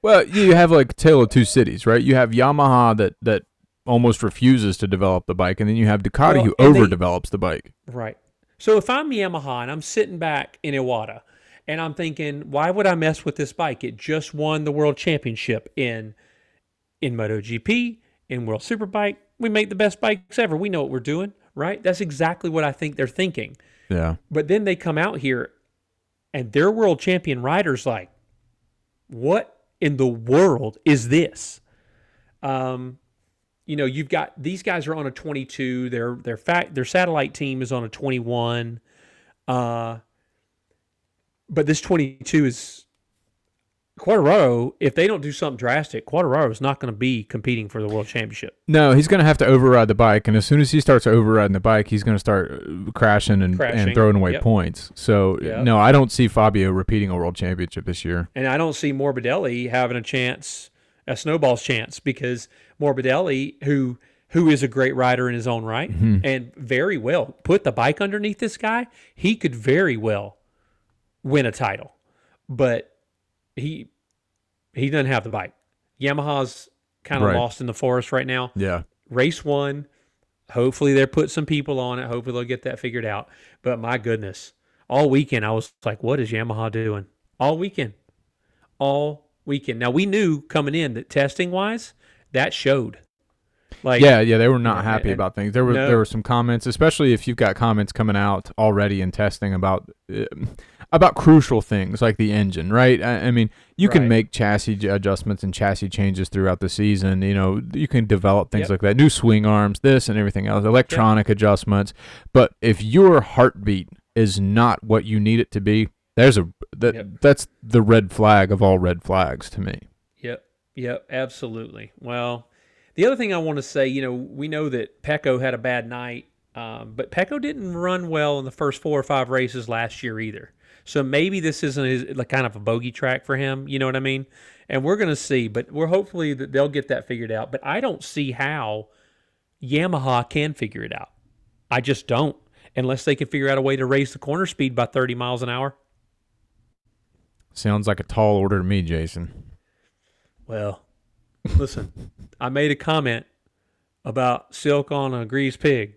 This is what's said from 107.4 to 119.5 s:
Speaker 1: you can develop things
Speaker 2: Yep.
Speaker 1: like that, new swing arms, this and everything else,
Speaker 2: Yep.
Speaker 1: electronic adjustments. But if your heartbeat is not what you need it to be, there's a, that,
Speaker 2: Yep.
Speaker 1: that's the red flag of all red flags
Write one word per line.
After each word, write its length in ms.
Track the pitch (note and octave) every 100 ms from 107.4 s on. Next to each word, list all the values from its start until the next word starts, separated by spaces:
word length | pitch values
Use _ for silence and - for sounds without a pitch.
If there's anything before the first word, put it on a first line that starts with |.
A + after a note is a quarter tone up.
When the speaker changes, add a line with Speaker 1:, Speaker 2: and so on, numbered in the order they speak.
| F#2+ G2 A#2
Speaker 1:
you 140 | C3+ D3+
can 180 | B2+ G#2+
develop 440 | G#2 G2 G2+ -
things 120 | G#2
Speaker 2:
Yep. 60 | G2
Speaker 1:
like 120 | F#2+
that, 160 | G2+ A2+
new 120 | D3+
swing 360 | - A#2 G#2+ G#2+
arms, 360 | G#2+ G#2 G2+
this 280 | C3+ C3 -
and 80 | G#2+
everything 300 | G2+ G2 G2+
else, 160 | G#2
Speaker 2:
Yep. 60 | G#2
Speaker 1:
electronic 600 | A#2+ B2 - A2 A2 G#2
adjustments. 640 | G#2 G#2+ G2+ - G2+ G2 - - - -
But 200 | C3 B2 _
if 200 | A2+ G#2+
your 400 | G#2+ C#3+ F#3+ D#3
heartbeat 680 | A2 - B2+ - G2+ G2 F2+ - _ -
is 240 | A2 F#2+
not 440 | G2 G#2+ A#2+ G#2
what 220 | A2 A2 G#2+
you 140 | G#2+
need 200 | G#2 A#2
it 120 | -
to 100 | G#2+
be, 280 | G2 G#2+ G#2+ _ _ -
there's 220 | B2+ G#2
a, 120 | E2+ - - -
that, 200 | A#2+ A2
Speaker 2:
Yep. 120 | G2+ -
Speaker 1:
that's 260 | C#3+ C#3+ - _
the 220 | A2+ A#2
red 280 | G#2+ A2+ F#2+
flag 400 | - G#2+ G#2 F#2+
of 100 | G2
all 160 | G2 F#2+
red 240 | F2+ F2
flags 460 | - F#2+ E2 B1+ -